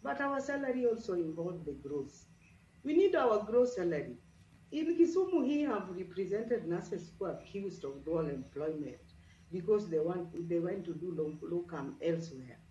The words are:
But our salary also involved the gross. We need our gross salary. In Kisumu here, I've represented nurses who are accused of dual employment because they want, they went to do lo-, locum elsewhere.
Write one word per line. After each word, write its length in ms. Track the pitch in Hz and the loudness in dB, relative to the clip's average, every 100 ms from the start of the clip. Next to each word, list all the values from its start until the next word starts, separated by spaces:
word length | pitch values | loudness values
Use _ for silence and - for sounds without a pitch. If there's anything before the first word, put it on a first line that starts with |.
But 180 | 262 277 | -4 -2
our 180 | 277 277 | 0 0
salary 460 | 262 277 269 254 247 | -2 2 4 6 4
also 280 | 220 - | 4 0
involved 520 | 180 160 160 170 165 151 | 0 0 0 -2 -4 -6
the 60 | |
gross. 540 | 135 143 143 135 - - - - - - - | -6 -4 -4 -4 -10 -20 -20 -20 -20 -20 -8
We 100 | 269 | 2
need 220 | 330 392 311 | 6 6 6
our 280 | 254 208 | 6 4
gross 320 | 214 233 247 196 | 4 4 4 4
salary. 420 | 175 151 131 123 - - - - - | 0 0 -2 -10 -18 -20 -20 -20 -8
In 240 | 285 330 339 | -2 0 6
Kisumu 480 | 339 339 370 349 | 6 6 2 2
here, 300 | 254 294 285 | 2 2 0
I've 160 | 214 185 | -2 -4
represented 800 | 180 180 185 190 202 226 233 165 | -8 -8 -6 -2 -2 0 -2 0
nurses 420 | 175 - 190 - - | -4 -4 -8 -8 -8
who 80 | 185 | -6
are 60 | |
accused 520 | - - 202 196 - | -6 -8 -8 -8 -8
of 220 | 143 139 143 | -10 -8 -4
dual 240 | 165 156 | -2 -2
employment 720 | 135 123 143 156 156 139 123 - - - - - | -4 -8 -6 -4 -4 -8 -10 -20 -20 -20 -20 -10
because 380 | 180 175 208 170 | -8 0 0 2
they 80 | 160 | 0
want, 500 | 160 180 175 170 170 | 0 -2 -4 -8 -2
they 120 | 170 | 0
went 260 | 175 196 170 | 0 -4 -6
to 80 | |
do 220 | 160 175 160 | -6 -6 -4
lo-, 220 | 151 156 | -4 -4
locum 540 | - 175 170 160 135 - 165 | -4 -4 -4 -8 -8 -4 -2
elsewhere. 540 | 165 165 131 127 - - | -2 -4 -12 -16 -18 -20